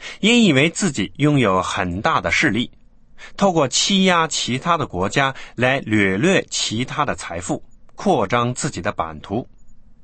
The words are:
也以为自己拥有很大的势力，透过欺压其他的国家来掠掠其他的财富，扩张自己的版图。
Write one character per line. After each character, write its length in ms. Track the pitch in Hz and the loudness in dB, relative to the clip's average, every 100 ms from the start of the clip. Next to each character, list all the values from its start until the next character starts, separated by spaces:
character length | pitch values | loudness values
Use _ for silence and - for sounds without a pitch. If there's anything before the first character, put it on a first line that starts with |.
| - - | -18 -2
也 180 | 202 240 | 4 6
以 140 | 220 | 6
为 160 | 131 156 | 6 2
自 200 | 170 202 | 2 -2
己 220 | 131 92 - | -2 -4 0
拥 200 | 147 147 | 2 4
有 240 | 110 92 | 4 2
很 400 | 90 - 92 87 | 0 -2 -2 -2
大 200 | 135 147 | 0 0
的 100 | 87 | 0
势 180 | - 156 | 0 2
力， 220 | 104 127 - - - - - - - | 0 -4 -10 -20 -20 -20 -20 -18 0
透 160 | 196 | 2
过 160 | 160 135 | 4 2
欺 380 | - - 196 190 | 2 2 4 4
压 200 | 175 160 | 4 2
其 320 | - - 127 | -2 -4 -4
他 200 | 170 170 | -2 -2
的 100 | 131 | -2
国 220 | 87 95 | -2 -2
家 260 | 143 135 135 - - | 0 0 -2 -12 -2
来 240 | 127 135 | 0 0
掠 340 | - 107 98 95 | 0 2 2 2
掠 320 | 156 175 - | 2 0 0
其 360 | - - 107 127 | -4 -4 -4 -4
他 180 | 139 | -4
的 100 | 139 | -4
财 280 | 90 - 85 | -4 -8 -10
富， 200 | - 147 - - - | -6 -6 -8 -20 -20
扩 320 | - - 156 98 | -4 0 2 2
张 280 | 120 120 | 0 0
自 160 | 123 147 | -2 -4
己 120 | 98 | -4
的 120 | 87 | -4
版 260 | - 82 78 | -4 -6 -8
图。 300 | - 101 - - - - - - | -6 -6 -6 -14 -18 -18 -20 -20